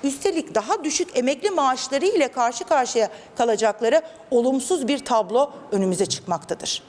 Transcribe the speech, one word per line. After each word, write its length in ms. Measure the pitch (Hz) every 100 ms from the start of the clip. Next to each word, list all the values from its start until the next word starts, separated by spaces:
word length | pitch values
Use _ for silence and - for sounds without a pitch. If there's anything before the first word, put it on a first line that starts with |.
üstelik 500 | 277 269 - 330 -
daha 300 | - 220 415
düşük 340 | 302 - 359 -
emekli 320 | 247 277 403
maaşları 560 | 349 269 254 - 277 359
ile 220 | 427 269
karşı 360 | - 240 240
karşıya 440 | 349 302 247 233 214 - - -
kalacakları 680 | 240 214 220 208 233 302 320 - -
olumsuz 580 | 247 240 269 - 359 247
bir 160 | 277
tablo 460 | - 233 190 233 277 - -
önümüze 340 | 202 190 180 190
çıkmaktadır. 760 | - - 170 - - - -